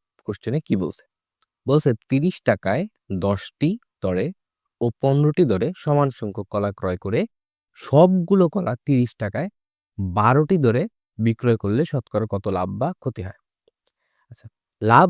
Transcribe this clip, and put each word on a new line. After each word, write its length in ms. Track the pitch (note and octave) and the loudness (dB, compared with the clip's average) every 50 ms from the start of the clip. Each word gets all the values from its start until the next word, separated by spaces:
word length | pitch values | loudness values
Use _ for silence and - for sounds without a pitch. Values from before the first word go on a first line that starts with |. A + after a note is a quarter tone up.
| _ _ _ _ _ - | _ _ _ _ _ -10
কোশ্চেনে 320 | G2+ - - A2+ B2 D#3 - - | -10 -8 -6 -6 -4 -4 -4 -2
কি 60 | - F#2+ F2+ | -2 -2 -2
বলছে? 200 | D2+ - - - _ _ _ _ _ _ _ _ _ _ _ _ - | -4 -8 -10 -18 _ _ _ _ _ _ _ _ _ _ _ _ 0
বলছে, 200 | C#3 D3+ - C#3+ A#2 - _ _ | 2 2 2 2 0 -2 _ _
তিরিশ 260 | C3 C3+ D3+ F#3 - - - - | -2 0 0 0 -2 -2 -2 -2
টাকায় 340 | G#2+ - - F#2+ G#2 C#3 F#3+ A3 - _ _ - G2 F#2 F#2 | -2 0 -2 -2 -2 -2 -4 -6 -10 _ _ -8 -6 -4 -2
দশটি 440 | G2+ G2+ G2 - - - _ C#3+ D#3+ G#3 A#3+ - _ _ _ | -2 -2 -4 -6 -10 -6 _ -2 -2 -2 -4 -8 _ _ _
দরে 260 | - F#2+ F2+ F#2 A2 D#3+ G3 - _ _ _ _ _ _ _ _ | -4 -4 -2 -2 -4 -4 -8 -12 _ _ _ _ _ _ _ _
ও 40 | A#2 A#2+ - _ | -4 -4 -2 _
পনেরোটি 420 | - C3+ C3+ C#3+ D3 D3+ D3 - F3+ B2+ | 0 0 2 2 2 2 2 2 2 2
দরে 160 | G2 F2+ A2 D#3 F#3 - - | 2 0 -2 -4 -6 -6 -4
সমান 260 | D3+ D3 C#3+ C#3+ C#3 B2+ - | -2 0 2 0 0 -2 -6
সংখ্যক 280 | A2+ G#2 F#2+ G#2+ G2 - - | -10 -10 -8 -10 -10 -6 -4
কলা 180 | G#2 G2+ G2+ G2+ - | -4 -4 -4 -4 -4
ক্রয় 220 | - F#2 F2+ - - | -4 -4 -4 -4 -4
করে 160 | G2 G#2 C#3+ G#3+ - _ _ _ _ _ _ _ _ _ - | -4 -2 -2 -2 -4 _ _ _ _ _ _ _ _ _ -20
সবগুলো 640 | - - - D3 F3 F#3 F#3 F#3 E3+ - G3 G3 F3+ D#3+ | -6 2 4 6 6 6 4 2 0 2 2 2 2 2
কলা 240 | - G3+ F3 - B2 - _ - | 0 -2 -4 -4 -4 -4 _ 0
তিরিশ 240 | C#3 B2 B2 A#2 - - | 0 2 0 0 -4 -6
টাকায় 280 | A2 G2 - A2+ E3 G#3 - _ _ _ _ _ _ _ _ - G2 F#2 F2 G#2+ | -8 -6 -6 -6 -8 -8 -10 _ _ _ _ _ _ _ _ -8 -8 -4 0 2
বারোটি 400 | G#2 A#2 C3 D3 D#3 D3 F#3+ E3+ | 2 4 4 4 2 2 2 2
দরে 260 | C#3 A#2 G#2+ B2+ F3+ A#3 - _ _ _ _ - A2 | 2 2 2 0 -2 -6 -8 _ _ _ _ -2 0
বিক্রয় 320 | A2+ A2+ - - A#2+ A#2 A2 - | 0 0 0 0 0 0 0 0
করলে 200 | G2+ G#2 B2+ E3+ - | -2 -2 -2 -2 -2
শতকরা 340 | - C3 - _ - G#2 A2 G#2 - | -4 -6 -6 _ -4 -4 -4 -4 -4
কত 120 | G2 - G#2 F#2+ F2+ | -6 -4 -4 -4 -4
লাভ 120 | F#2 F#2+ G2 G#2 | -4 -4 -4 -6
বা 80 | B2+ E3 F#3 - | -6 -6 -6 -8
ক্ষতি 200 | - C3+ - - F#2 F#2+ | -8 -8 -8 -8 -10 -12
হয়? 120 | - _ _ _ _ _ _ _ _ _ _ _ _ _ _ _ _ _ _ _ | -14 _ _ _ _ _ _ _ _ _ _ _ _ _ _ _ _ _ _ _
আচ্ছা, 160 | A#2+ - - - - _ _ _ _ _ | -20 -20 -20 -20 -20 _ _ _ _ _
লাভ 280 | G#2+ G#2+ A#2 C3+ F3 | 2 4 6 6 6